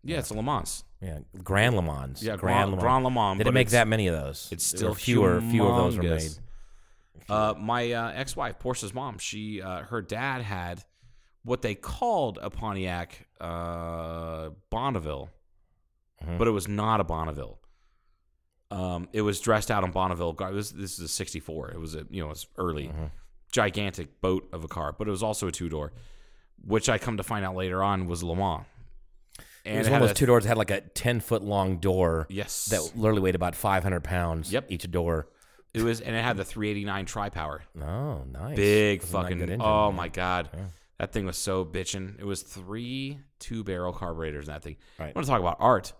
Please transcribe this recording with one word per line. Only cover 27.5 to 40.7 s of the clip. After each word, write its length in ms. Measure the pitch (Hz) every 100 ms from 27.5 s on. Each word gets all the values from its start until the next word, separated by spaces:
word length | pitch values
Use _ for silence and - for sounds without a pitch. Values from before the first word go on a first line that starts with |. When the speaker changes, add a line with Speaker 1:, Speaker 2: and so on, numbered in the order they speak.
| 92
Speaker 1:
later 260 | 92 92
on 240 | 98 95 90
was 160 | 85
Le 120 | 85
Mans. 300 | 87 95 78 - - - - - - - - - -
And 120 | - 107
Speaker 2:
It 20 |
was 80 | 110
Speaker 1:
it 40 |
Speaker 2:
one 40 | 139
of 0 |
Speaker 1:
had 60 | 113
Speaker 2:
those 60 | 101
Speaker 1:
a 20 |
Speaker 2:
two 80 | 131
doors 180 | 120
that 40 | 107
had, 100 | 113
like, 120 | 101
a 100 | 98
ten-foot-long 960 | - - 120 120 - 110 101 101 95 90
door 480 | 95 92 87 82 78
Speaker 1:
Yes. 380 | 95 98 - -
Speaker 2:
that 300 | 104 82 113
literally 240 | 110 107
weighed 120 | 92
about 200 | 90 87
five 280 | 85 107 98
hundred 220 | 95 90
pounds 480 | 73 90 85 82 78
Speaker 1:
Yep. 140 | 113 139
Speaker 2:
each 220 | 90 87
door. 380 | 87 85 80 73 _ _ _ _
Speaker 1:
It 100 | 110
was, 180 | 113 113
and 140 | 113
it 80 | 113
had 140 | 120 101
the 80 |
three 240 | 95 113 104
eighty-nine 360 | 104 101 98 92
tri-power. 560 | 110 101 87 78 73 - 82
Speaker 2:
Oh, 400 | 73 101 147 87 65
nice. 260 | 65 110 104
Speaker 1:
Big 440 | 101 107 104 98
Speaker 2:
Wasn't 120 | 87
that 100 | 95
Speaker 1:
fucking, 160 | 90 87
Speaker 2:
good 120 | 90
engine? 120 | 104 107
Speaker 1:
oh 220 | 107 104
Speaker 2:
Yeah. 60 | 92
Speaker 1:
my 120 | 85
God. 420 | 90 90 90 82
Speaker 2:
Yeah. 80 | 82 95